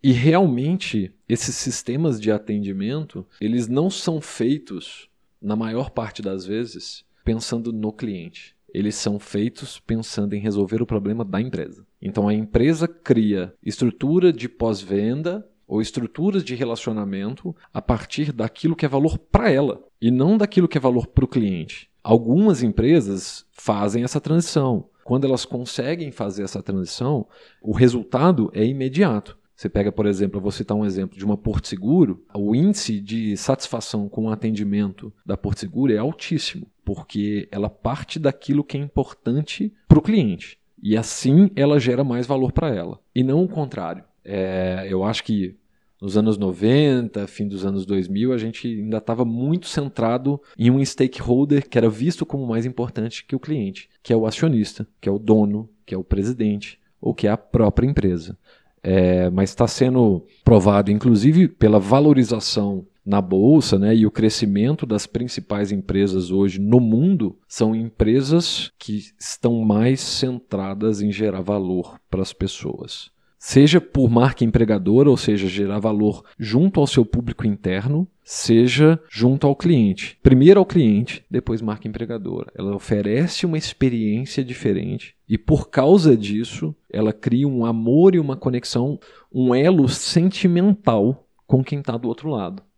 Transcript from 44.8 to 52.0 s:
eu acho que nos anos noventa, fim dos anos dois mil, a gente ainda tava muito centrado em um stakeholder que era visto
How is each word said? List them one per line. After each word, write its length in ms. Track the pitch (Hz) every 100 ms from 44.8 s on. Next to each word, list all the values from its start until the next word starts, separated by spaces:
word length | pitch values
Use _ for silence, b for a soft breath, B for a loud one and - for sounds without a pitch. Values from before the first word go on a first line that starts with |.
| 98
eu 160 | 95
acho 180 | 101 113
que 320 | - 104 92 98 _ _ _ _
nos 160 | 98 104
anos 220 | 110 104
noventa, 880 | 98 87 107 139 147 127 113 104 101
fim 200 | - 104
dos 180 | 98
anos 200 | 98 98
dois 240 | 92 98 90
mil, 240 | 98 123
a 60 | 123
gente 280 | 113 110 123
ainda 320 | 110 107 110
tava 240 | - 117
muito 440 | 120 117 135 175 -
centrado 760 | - 139 - 113 123 135 143 b b
em 120 | 117
um 120 | 131
stakeholder 840 | 135 - 127 - 120 123 143 143 139
que 80 | 123
era 140 | 113
visto 340 | 104